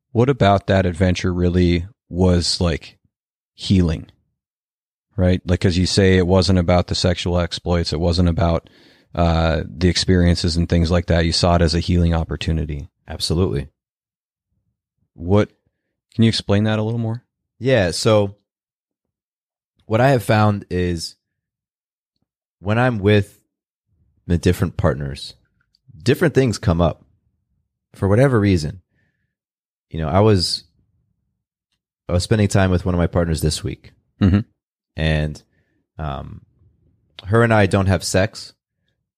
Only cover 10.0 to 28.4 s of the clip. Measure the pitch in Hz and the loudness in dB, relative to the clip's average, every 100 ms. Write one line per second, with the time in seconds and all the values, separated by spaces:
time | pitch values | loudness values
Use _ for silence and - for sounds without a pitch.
10 | - 90 87 82 87 80 85 87 80 87 | 0 2 2 2 -2 -2 0 0 0 0
11 | - 85 85 78 90 85 82 85 87 90 | 0 0 0 0 2 2 2 0 0 0
12 | 85 82 80 73 - 80 76 73 90 _ | 2 0 -4 -6 -4 -4 -4 -10 -12 _
13 | - - - 82 92 71 67 _ _ _ | -18 -10 -4 -2 -2 -4 -8 _ _ _
14 | _ _ _ _ _ _ _ _ _ _ | _ _ _ _ _ _ _ _ _ _
15 | _ - 85 101 - _ _ _ _ _ | _ -12 -2 0 0 _ _ _ _ _
16 | _ - 113 - - 101 107 107 107 117 | _ 0 2 0 -2 -2 0 -2 -4 -4
17 | 113 120 _ _ _ - 120 127 90 - | -6 -8 _ _ _ -8 0 2 0 0
18 | 113 107 101 98 _ _ _ _ _ _ | 2 2 0 -6 _ _ _ _ _ _
19 | _ _ _ _ _ _ _ _ - 110 | _ _ _ _ _ _ _ _ -4 0
20 | 131 135 - 110 107 101 - 90 90 85 | 2 2 2 2 2 0 -4 -4 -2 -4
21 | - - _ _ _ _ _ _ _ _ | -8 -16 _ _ _ _ _ _ _ _
22 | _ _ _ _ _ _ 90 110 127 113 | _ _ _ _ _ _ -4 0 0 0
23 | 98 104 98 _ _ _ _ _ _ _ | 2 2 0 _ _ _ _ _ _ _
24 | _ _ - 85 90 87 87 - 85 67 | _ _ -4 0 0 0 -2 -2 -2 -2
25 | 69 69 - - _ _ _ _ _ - | -8 -12 -16 -20 _ _ _ _ _ -8
26 | 92 135 156 131 131 95 - 82 82 - | -2 0 0 0 0 0 -2 0 0 -4
27 | _ _ _ _ _ _ _ _ _ - | _ _ _ _ _ _ _ _ _ -6
28 | 101 104 139 120 | 0 2 2 2